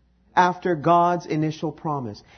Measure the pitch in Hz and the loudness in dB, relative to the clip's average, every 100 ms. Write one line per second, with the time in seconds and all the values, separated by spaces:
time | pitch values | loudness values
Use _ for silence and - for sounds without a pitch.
0 | _ _ _ 175 180 180 185 165 160 170 | _ _ _ 2 2 2 -2 0 2 4
1 | 175 175 - 156 156 151 160 147 160 143 | 4 0 -4 -4 -2 -4 -8 -8 -8 -6
2 | 117 104 - | -8 -12 -20